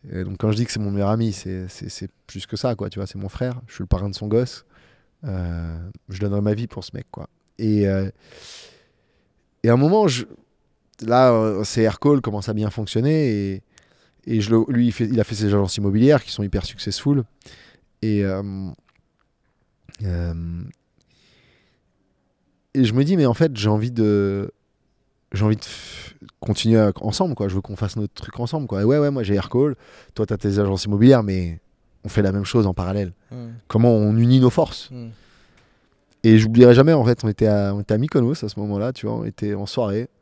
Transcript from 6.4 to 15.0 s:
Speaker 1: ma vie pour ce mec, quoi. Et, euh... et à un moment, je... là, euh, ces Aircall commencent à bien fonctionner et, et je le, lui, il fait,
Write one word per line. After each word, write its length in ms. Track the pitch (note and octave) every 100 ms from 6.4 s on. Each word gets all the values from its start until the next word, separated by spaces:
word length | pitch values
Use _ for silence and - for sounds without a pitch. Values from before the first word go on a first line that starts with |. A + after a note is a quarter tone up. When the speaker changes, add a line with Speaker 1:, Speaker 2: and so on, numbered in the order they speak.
Speaker 1:
ma 120 | G#2
vie 140 | G#2 A#2+
pour 160 | - -
ce 60 |
mec, 140 | - -
quoi. 160 | - - _ _ -
Et, 300 | A2 G#2 G2
euh... 220 | F#2+ G2 - _ - - - - _ _ _ _ _ _ _ _ _
et 60 | A#2
à 40 |
un 40 | A#2+
moment, 300 | D3 G#3 G3
je... 160 | B2 A2 - _ _ _ _ _ _
là, 320 | A2+ B2 C3
euh, 300 | A2+ A2 G2
ces 180 | G#2+ -
Aircall 400 | A2 - C#3+ C#3+
commencent 260 | A#2 G#2 G2
à 60 |
bien 160 | G#2+ G#2+
fonctionner 600 | A2+ G#2+ A2 C3 D#3 C#3+ G#2 G2 F#2+
et, 80 | _ _ _ _ _ _ -
et 140 | A2+
je 100 | G#2
le, 120 | A2+ A2
lui, 180 | A#2+ A#2+
il 40 |
fait, 120 | -